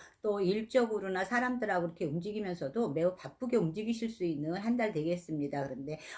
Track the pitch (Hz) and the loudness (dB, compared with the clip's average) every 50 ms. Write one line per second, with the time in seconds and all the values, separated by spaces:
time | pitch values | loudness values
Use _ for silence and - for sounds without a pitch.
0 | - - _ _ - 214 202 202 190 175 202 220 220 - - 262 240 220 220 202 | -14 -20 _ _ -2 0 2 2 4 4 2 2 0 2 4 4 4 4 2 -2
1 | 190 190 190 185 190 190 240 240 247 254 254 247 226 196 190 180 170 170 170 - | -2 0 0 0 0 2 2 2 2 2 0 0 0 2 2 2 2 0 -2 -2
2 | 180 147 143 170 170 208 208 220 208 185 175 170 156 135 - 226 240 170 139 156 | -2 -2 0 -2 -2 -2 -4 -4 -2 -4 -4 -4 -4 -4 0 0 0 0 2 2
3 | 165 180 180 - - 139 - - 254 240 247 226 175 160 160 208 214 226 233 226 | 2 2 2 0 -10 -14 -10 -6 -4 2 2 4 4 2 0 -2 -2 -2 -2 -2
4 | 233 226 226 - 180 170 160 143 147 156 175 196 202 233 240 247 226 214 160 151 | -2 -4 -4 -2 -2 -2 0 0 -2 -2 -2 -2 0 0 2 2 2 0 0 0
5 | 151 165 175 175 - - 160 151 143 139 143 143 139 139 131 127 135 147 151 - | 0 0 0 -2 -2 -4 -4 -2 -2 -2 -2 -2 -2 -4 -4 -8 -8 -8 -8 -8
6 | - - - | -10 -12 -14